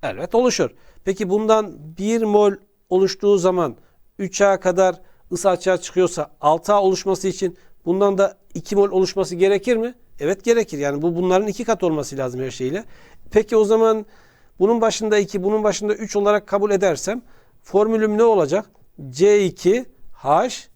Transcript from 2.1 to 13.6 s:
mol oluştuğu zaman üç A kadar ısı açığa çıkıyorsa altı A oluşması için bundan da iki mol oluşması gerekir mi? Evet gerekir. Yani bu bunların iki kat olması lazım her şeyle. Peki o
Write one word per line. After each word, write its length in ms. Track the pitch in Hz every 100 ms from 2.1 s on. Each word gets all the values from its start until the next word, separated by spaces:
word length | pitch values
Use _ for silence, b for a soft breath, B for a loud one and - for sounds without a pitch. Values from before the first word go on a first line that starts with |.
| 233
mol 320 | 220 208 208 196 _ _ _
oluştuğu 480 | 185 190 190 202 202
zaman 380 | 180 185 156 113 b b _ -
üç 220 | 190 -
A 180 | 202 190
kadar 420 | 185 180 185 180 b b b
ısı 180 | 180 196
açığa 280 | 180 185 180
çıkıyorsa 540 | - 180 180 - 151 _
altı 320 | 147 160 180
A 100 | 208
oluşması 440 | 190 185 190 185 190
için 300 | 180 190 - b - -
bundan 320 | 185 202 196
da 200 | 196 - _
iki 220 | 165 - 202
mol 160 | 202
oluşması 440 | 185 185 196 170 175
gerekir 420 | 190 202 196 233
mi? 180 | 233 247 _ -
Evet 240 | 143 196
gerekir. 340 | - 233 220 147
Yani 240 | 143 143
bu 140 | 165 170
bunların 320 | 185 185 208
iki 160 | 196
kat 200 | 226 220
olması 340 | 180 156 135 135
lazım 240 | 131 127
her 100 | 131
şeyle. 340 | 120 127 175 233 b b b -
Peki 260 | 214 220
o 60 | 226